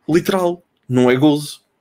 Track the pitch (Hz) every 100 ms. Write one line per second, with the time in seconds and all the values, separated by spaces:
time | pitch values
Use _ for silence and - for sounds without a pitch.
0 | - 165 165 196 175 175 _ _ - 127
1 | 123 127 147 147 147 - _ _